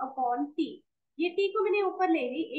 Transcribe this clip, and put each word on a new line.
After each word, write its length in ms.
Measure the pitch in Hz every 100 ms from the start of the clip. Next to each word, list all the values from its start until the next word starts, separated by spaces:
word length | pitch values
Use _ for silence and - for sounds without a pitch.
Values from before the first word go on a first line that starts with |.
| 262
upon 380 | 262 247 247 285
T। 180 | - 269 190 _ _ _ -
ये 100 | 349
T 200 | 349 392
को 160 | 392
मैंने 180 | 392 415
ऊपर 280 | 381 359 370
ले 100 | 330
ली, 220 | 247 277 -